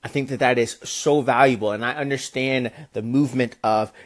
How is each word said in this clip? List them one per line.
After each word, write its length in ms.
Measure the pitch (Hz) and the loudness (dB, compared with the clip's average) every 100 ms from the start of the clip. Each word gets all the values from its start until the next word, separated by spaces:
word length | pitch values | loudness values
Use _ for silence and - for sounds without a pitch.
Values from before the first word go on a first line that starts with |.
I 40 | - | -4
think 220 | 143 135 | -4 -4
that 100 | 127 | 0
that 180 | 131 123 | 2 2
is 220 | 113 - | 0 -4
so 380 | - - 151 147 | -12 -4 2 2
valuable. 500 | 127 120 135 120 107 | 2 4 4 4 -2
And 140 | 104 120 | -2 -4
I 80 | |
understand 800 | 151 139 135 - 131 131 131 123 - 156 | -4 -4 -6 -6 -4 -2 -2 -4 -8 -12
the 80 | - | -8
movement 560 | 110 131 143 131 120 - | -2 0 0 0 -4 -2
of 280 | 110 110 107 - | 0 0 -2 -8